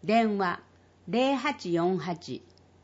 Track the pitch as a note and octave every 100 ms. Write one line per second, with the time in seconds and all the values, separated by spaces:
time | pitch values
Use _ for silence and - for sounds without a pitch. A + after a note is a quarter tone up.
0 | D#3 A3+ A3+ G3+ F#3 - - _ _ _
1 | - G#3+ C4 C4+ C#4 - F#3 E3+ F3 F#3
2 | D#3+ E3+ - B2 - _ _ -